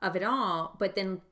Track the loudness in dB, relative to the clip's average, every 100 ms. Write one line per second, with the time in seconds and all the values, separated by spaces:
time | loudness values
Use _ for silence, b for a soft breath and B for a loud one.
0 | -2 0 0 2 2 0 -2 0 0 0
1 | -2 -4 -6